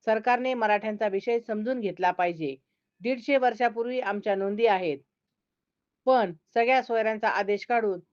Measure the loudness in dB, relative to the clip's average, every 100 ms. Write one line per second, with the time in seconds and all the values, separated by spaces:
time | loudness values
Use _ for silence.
0 | 0 0 2 0 0 -2 2 0 0 -4
1 | -2 -2 -2 -4 -2 -6 -4 -4 -4 0
2 | -2 0 -2 -2 -6 -8 _ _ _ _
3 | -6 -6 0 2 2 0 -2 -2 -4 -4
4 | -4 -4 -2 -2 -2 2 2 4 0 -4
5 | _ _ _ _ _ _ _ _ _ _
6 | 2 4 2 -4 _ 0 2 2 2 0
7 | 0 0 0 0 0 -2 0 0 0 -4
8 | -8